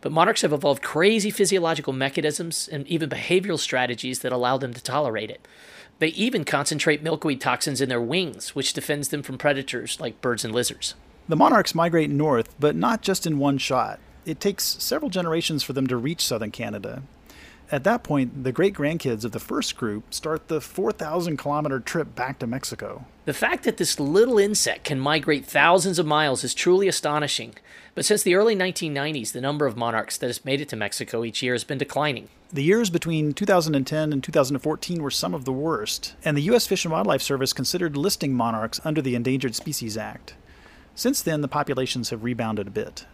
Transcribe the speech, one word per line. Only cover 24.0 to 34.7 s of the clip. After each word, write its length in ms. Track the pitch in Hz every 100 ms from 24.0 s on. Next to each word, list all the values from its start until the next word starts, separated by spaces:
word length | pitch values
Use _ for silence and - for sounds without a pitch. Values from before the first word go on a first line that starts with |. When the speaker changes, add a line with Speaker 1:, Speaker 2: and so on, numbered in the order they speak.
| 143 175 240 226
Speaker 1:
insect 460 | 202 208 - -
can 160 | - 139
migrate 480 | 135 156 139 147 -
thousands 500 | 147 151 185 180 175
of 80 | 160
miles 380 | 151 151 127
is 100 | 127
truly 340 | - - 185 196
astonishing. 680 | - 151 147 147 - 117 - - - - -
But 100 | -
since 160 | 208
the 140 | 202 180
early 180 | 220
nineteen 400 | 208 185 180 165
nineties, 380 | 139 147 151 107
the 100 | 123
number 240 | 131 147 143
of 100 | 113
monarchs 380 | 120 113 107 -
that 80 | 131
has 180 | 120 139
made 160 | 139
it 80 | 143
to 60 | 113
Mexico 480 | 104 - 113 117 117
each 160 | 107
year 120 | 127
has 100 | 123
been 160 | - 139
declining. 500 | 135 - 151 120 - _ _
Speaker 2:
The 80 | 147
years 300 | 147 220 220
between 420 | 165 165 160 151
two 120 | 139 202
thousand 260 | 185 160
and 140 | 143 135
ten 260 | 156 156
and 100 | 143
two 80 | 135
thousand 260 | 160 131 139
and 60 |
fourteen 380 | 151